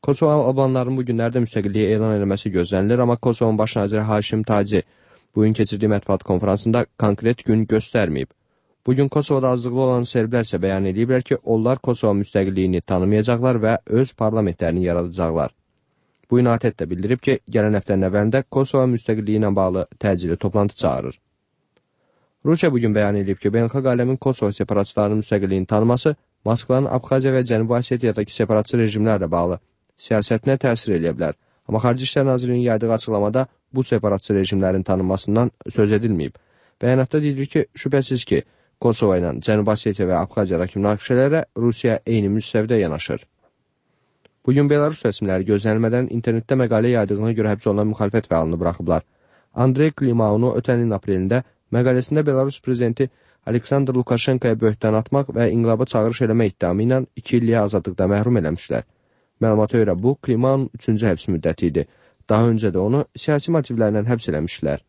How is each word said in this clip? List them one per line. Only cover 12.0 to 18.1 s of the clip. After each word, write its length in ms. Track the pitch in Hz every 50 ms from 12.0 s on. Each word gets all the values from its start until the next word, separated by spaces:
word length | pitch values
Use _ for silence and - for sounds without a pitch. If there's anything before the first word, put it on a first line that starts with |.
| - 110 101 98
müstəqilliyini 600 | 101 - - 104 95 95 95 92 92 92 90 87
tanımayacaqlar 840 | - - 98 90 92 98 107 107 107 120 120 117 120 131 123 117 107
və 140 | 110 113 - _
öz 260 | - 104 117 135 127 - -
parlamentlərini 640 | 113 107 110 110 107 95 82 - 90 85 82 90 90 87
yaradacaqlar. 680 | 85 87 87 87 85 92 87 82 80 82 71 62 _ _ _ _ _ _ _ _ _ _ _ _ _ _ _ _
Bu 120 | 123 123 123
gün 80 | 123
A 80 | 117 113
T 140 | - 117 -
T 100 | - -
də 80 | 78
bildirib 320 | 90 90 95 104 127 120 -
ki, 160 | - 131 - _
gələn 320 | - 110 117 104 107 104 101
həftənin 320 | 95 - 104 95 95 92